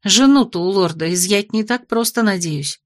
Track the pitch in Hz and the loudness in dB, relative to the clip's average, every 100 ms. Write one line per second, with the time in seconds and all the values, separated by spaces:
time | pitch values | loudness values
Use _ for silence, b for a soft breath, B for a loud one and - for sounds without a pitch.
0 | 214 190 269 277 226 175 180 196 175 160 | 0 4 6 4 2 -2 -2 0 0 -2
1 | 160 175 180 202 202 214 214 247 - 226 | -4 -2 0 0 0 -4 -2 -4 -2 -2
2 | 233 - 220 190 170 151 143 - | -2 0 0 0 -4 -6 -8 -12